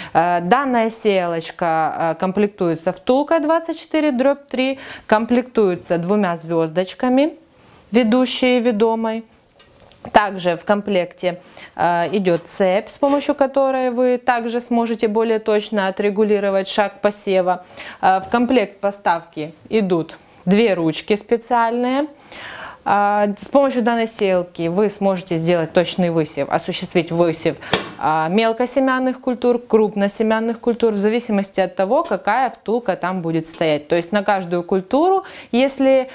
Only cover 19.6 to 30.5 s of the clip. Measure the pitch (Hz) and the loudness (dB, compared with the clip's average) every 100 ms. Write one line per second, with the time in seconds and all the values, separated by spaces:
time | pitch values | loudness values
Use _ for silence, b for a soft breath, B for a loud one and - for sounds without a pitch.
19.6 | - 226 190 175 156 - B B 175 202 | -4 -2 2 0 -2 -10 B B 2 4
20.6 | 233 180 165 156 - 208 - 233 233 240 | 4 2 0 -2 -2 -2 0 -2 0 0
21.6 | 226 240 247 262 302 B B B B B | 2 0 0 0 -2 B B B B B
22.6 | B B - 202 202 208 208 202 - 277 | B B 0 2 2 2 0 -2 0 2
23.6 | 277 247 226 233 226 - 196 185 175 - | 2 2 0 0 -2 -2 0 2 -2 -4
24.6 | 165 175 214 202 196 185 - 165 160 175 | -2 0 0 0 -2 -2 -2 -2 0 0
25.6 | 160 185 170 - 175 165 151 - 139 165 | 2 0 0 0 0 0 -2 -4 -2 -2
26.6 | - 175 185 180 156 165 170 160 160 139 | -2 -8 -2 -2 0 2 0 2 -4 -4
27.6 | B B B B 147 160 160 196 226 226 | B B B B -2 0 0 2 0 0
28.6 | 247 277 262 262 254 254 - 247 247 240 | -2 0 0 0 -2 -2 -4 -2 0 0
29.6 | - 220 208 208 202 - 220 220 226 | 2 2 2 0 -2 0 0 0 -2